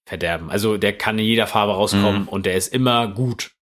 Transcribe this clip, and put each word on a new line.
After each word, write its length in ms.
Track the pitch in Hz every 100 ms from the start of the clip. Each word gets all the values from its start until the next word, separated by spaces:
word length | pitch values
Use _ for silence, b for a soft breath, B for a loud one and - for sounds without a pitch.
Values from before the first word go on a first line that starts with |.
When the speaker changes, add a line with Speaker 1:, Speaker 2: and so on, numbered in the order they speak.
| -
Speaker 1:
verderben. 440 | 87 85 82 80
Also 260 | 104 110 107
der 200 | 101 101
kann 220 | - 110
in 60 |
jeder 240 | 110 113 104
Farbe 240 | 110 104
rauskommen 500 | 95 107 101 101 101
Speaker 2:
Mhm. 60 | 98
Speaker 1:
und 180 | 95 95
der 80 |
ist 180 | 92 -
immer 360 | 127 127 120 113
gut. 420 | 95 127 113 - _